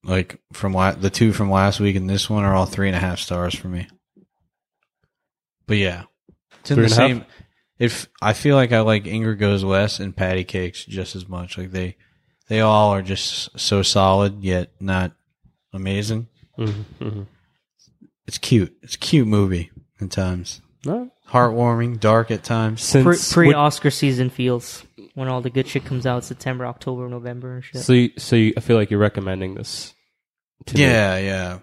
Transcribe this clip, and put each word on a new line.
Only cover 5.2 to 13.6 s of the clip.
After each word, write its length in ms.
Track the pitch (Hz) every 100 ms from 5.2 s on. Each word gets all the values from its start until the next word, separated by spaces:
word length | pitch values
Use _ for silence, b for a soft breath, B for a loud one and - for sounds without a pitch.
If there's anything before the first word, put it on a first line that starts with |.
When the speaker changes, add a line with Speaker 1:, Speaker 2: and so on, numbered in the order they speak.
| _ _ _ _ -
Speaker 1:
But 100 | 107
yeah, 260 | 95 87 95 _ _ _ _ _
it's 100 | -
in 100 | 139
the 80 | 113
Speaker 2:
Three 40 |
and 0 |
a 40 | 113 131 120
half? 80 |
Speaker 1:
same, 0 | - b b b b _
if, 300 | 117 - - _
I 120 | 107
feel 220 | 107 147 139
like 160 | 123
I 80 | 117
like 240 | 110 107
Ingrid 340 | 101 110 110 101
Goes 260 | 104 101
West 360 | 95 95 101 -
and 140 | 98 -
Patty 280 | 92 92
Cakes 400 | 90 95 90 -
just 320 | - 98 90 95
as 120 | 92
much. 280 | 90 90 -
Like 120 | 92
they, 260 | 92 92 - _ _ _ _ _
they 120 | 110
all 300 | 110 107 104
are 120 | 98
just 560 | 95 95 - - -
so 240 | -